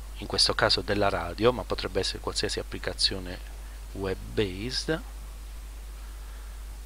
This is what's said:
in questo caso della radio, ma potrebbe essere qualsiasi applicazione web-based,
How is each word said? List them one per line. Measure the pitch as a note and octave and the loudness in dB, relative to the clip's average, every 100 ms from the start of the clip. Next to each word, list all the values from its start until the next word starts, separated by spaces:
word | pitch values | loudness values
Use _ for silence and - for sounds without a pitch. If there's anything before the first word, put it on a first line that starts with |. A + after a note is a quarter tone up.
| - - | -6 -8
in | G2+ | -2
questo | F#2+ - | 4 4
caso | - A2 G2+ | 6 6 6
della | F#2+ G2+ G2+ | 4 4 4
radio, | F#2+ E2+ F2 A2+ | 4 0 4 6
ma | A#2+ | 6
potrebbe | F2+ G2 G2+ F#2+ | 2 -2 0 0
essere | F#2+ G2+ | 0 0
qualsiasi | - - G#2 - | -2 0 0 0
applicazione | - F#2+ - F2+ - G2 F2+ F#2 - - - - - | -4 -4 -4 2 2 2 -4 -6 -8 -10 -10 -10 -8
web-based, | G2 F#2+ F#2+ G#2+ A2 G#2 F2+ A#2+ B2+ - D#3+ - - - - - - - - - - - - - - - - - - | -2 0 0 0 2 2 2 -2 -2 0 0 -2 -10 -10 -10 -10 -10 -10 -10 -10 -10 -10 -10 -8 -8 -8 -8 -8 -8